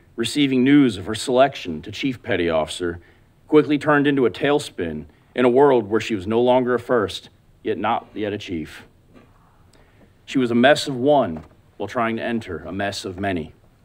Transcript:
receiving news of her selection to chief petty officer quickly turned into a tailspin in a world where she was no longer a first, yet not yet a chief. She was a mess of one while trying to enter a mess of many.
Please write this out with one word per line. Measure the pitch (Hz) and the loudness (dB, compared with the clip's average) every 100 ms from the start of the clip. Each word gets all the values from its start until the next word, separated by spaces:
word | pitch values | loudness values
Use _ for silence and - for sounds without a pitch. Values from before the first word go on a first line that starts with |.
| _ - | _ -8
receiving | 117 147 139 131 | -4 0 2 4
news | 127 147 135 101 | 6 6 6 2
of | 95 | -6
her | |
selection | 110 - 123 139 - 90 78 | -6 0 4 4 2 -10 -10
to | 90 | -10
chief | - 139 123 | -6 -6 -6
petty | - 95 85 | -4 -2 0
officer | 80 78 - 87 85 - _ _ _ - | 0 -2 -4 -6 -8 -14 _ _ _ 2
quickly | 151 135 147 | 4 4 0
turned | 151 147 143 | 0 2 2
into | 139 117 | 2 0
a | |
tailspin | - 143 147 147 - 87 78 78 _ _ - | 0 0 0 -2 -8 -8 -8 -14 _ _ 0
in | 123 | 2
a | |
world | 123 147 127 101 | 4 4 4 2
where | 110 | -2
she | 107 107 | -2 -6
was | 92 | -2
no | 113 | 0
longer | 123 127 123 | 2 2 2
a | 123 | -2
first, | - 127 98 - - _ _ _ | 0 -2 -2 -6 -16 _ _ _
yet | 107 92 | -6 -4
not | 104 113 - - | -2 -4 -6 -8
yet | 104 | -6
a | 104 | -6
chief. | 104 85 76 - - _ _ - _ _ _ _ _ _ _ _ _ _ - | -8 -10 -10 -14 -20 _ _ -20 _ _ _ _ _ _ _ _ _ _ -6
She | 139 | -2
was | 123 | 2
a | 120 | 4
mess | 127 151 - | 6 4 0
of | 131 | -2
one | 135 147 107 80 78 _ _ - | 2 4 2 -4 -14 _ _ -10
while | 104 | -8
trying | - 113 113 | -4 -2 -2
to | |
enter | 82 117 101 80 80 | -4 -6 -6 -10 -8
a | |
mess | 95 101 101 101 | -6 -6 -6 -10
of | 90 | -6
many. | 101 90 76 - _ _ | -4 -4 -8 -16 _ _